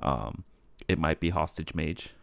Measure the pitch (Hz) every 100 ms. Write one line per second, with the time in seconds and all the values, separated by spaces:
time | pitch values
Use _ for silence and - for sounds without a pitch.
0 | - 62 - - - - - - - 85
1 | 78 85 82 85 80 - 80 82 80 -
2 | - -